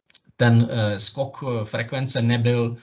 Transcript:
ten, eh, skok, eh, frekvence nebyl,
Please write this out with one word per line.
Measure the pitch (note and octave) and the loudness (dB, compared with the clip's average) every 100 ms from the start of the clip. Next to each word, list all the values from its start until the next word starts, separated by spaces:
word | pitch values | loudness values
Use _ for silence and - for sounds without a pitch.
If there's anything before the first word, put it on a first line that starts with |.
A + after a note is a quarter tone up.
| _ - _ - | _ -20 _ 0
ten, | A#2+ A#2 A#2 | 4 6 4
eh, | A#2 G#2 G2+ | 0 -2 0
skok, | - C#3 C3+ - C3+ | -2 0 -6 -6 -8
eh, | A#2 | -6
frekvence | G#2+ A2+ A2+ C3+ C3 C3 | -6 -8 -6 -6 -4 0
nebyl, | A#2 A#2+ A#2 A#2+ A#2 A#2+ | 0 2 2 2 -2 -6